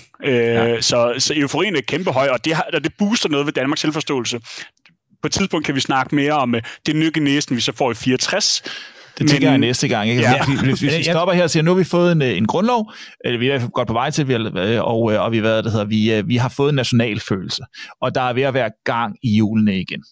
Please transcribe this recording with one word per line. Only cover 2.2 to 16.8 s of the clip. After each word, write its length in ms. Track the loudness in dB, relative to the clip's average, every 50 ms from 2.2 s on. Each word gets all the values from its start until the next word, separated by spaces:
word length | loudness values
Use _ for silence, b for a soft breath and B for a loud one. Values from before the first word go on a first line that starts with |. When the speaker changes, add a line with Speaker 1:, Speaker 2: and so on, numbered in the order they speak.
| 2 2
Speaker 1:
og 160 | 0 0 0
det 100 | -2 -2
har, 120 | -2 -2 -2 -4
og 100 | -4 -4
det 80 | -4 -2 _
booster 300 | 0 0 0 0 0 0
noget 180 | 0 0 0
ved 60 | 0 -2
Danmarks 280 | -2 -2 -2 -2 -2
selvforståelse. 580 | -2 -2 -2 -2 -4 -2 -4 -4 -2 -4 -6 -8 -8 B B B B B B _ _ -20 _ _ _ _ _ _ -6
På 40 |
et 60 | -6 -2
tidspunkt 340 | -2 -2 0 -2 -4 -2
kan 80 | -2 -2
vi 60 | -4
snakke 340 | -2 0 0 -2 0 0 0
mere 180 | 0 0 2 2
om, 220 | 0 0 0 0
øh, 80 | -2 -2 B B B B
det 100 | -2 0
nyk 200 | 2 0 0 0
i 40 | 0
næsen, 360 | 0 2 2 0 0 0 -2
vi 40 | -2
så 120 | -2 -4 -2
får 180 | -2 -2 -2
i 40 | -2
fireogtres. 680 | -2 0 0 0 0 0 -2 -2 0 0 0 -2 -2 B B B B B B B B B B B -2
Speaker 2:
Det 100 | 2 2
tænker 160 | 4 4 4
Speaker 1:
Men 60 | 4 4
Speaker 2:
jeg 60 | 4
næste 300 | 4 2 0 0 0 0
gang, 220 | 0 0 0 0
ikke? 120 | 2 2 4
Speaker 1:
Ja. 220 | 4 2 2 2
Speaker 2:
Hvis, 140 | 0 0 0
hvis 220 | 2 0 0 0 0
vi 40 |
Speaker 3:
Jeg, 80 | 0 0
jeg 80 | 0 0
Speaker 2:
stopper 300 | 0 0 0 2 2 2
her 80 | 2 2
og 80 | 2
siger, 120 | 2 2 2
"Nu 80 | 4
har 80 | 4 2
vi 60 | 2
fået 280 | 2 2 2 4 4 4
en, 100 | 4 2
øh, 140 | 2 2
en 100 | 0 0
grundlov, 460 | 0 0 0 2 2 2 0 -2 -4 B B B B B B -6
eller 140 | -4 -4 0
vi 60 | 0
er 40 | 0
i 40 | 0
hvert 80 | 0
fald 120 | -2 -2 -2
godt 160 | -4 -2 0
på 40 | 0
vej 160 | -2 0 0
til, 180 | 0 -2 0 0
vi 40 | 0
har, 200 | 0 0 -2 -2
øh, 280 | -2 0 0 0 0 0
og, 280 | 0 0 2 2 2 2
øh, 100 | 2 0
og 80 | 0 0
vi, 60 | 0
hvad 240 | 2 2 2 2 0
det 100 | 0 -2
hedder, 120 | -2 -2
vi, 260 | 0 0 0 2 2 2
øh, 140 | 0 0 0
vi 80 | 0
har 120 | 0 0 -2
fået 200 | 0 0 0 2
en 60 | 2
nationalfølelse, 840 | 0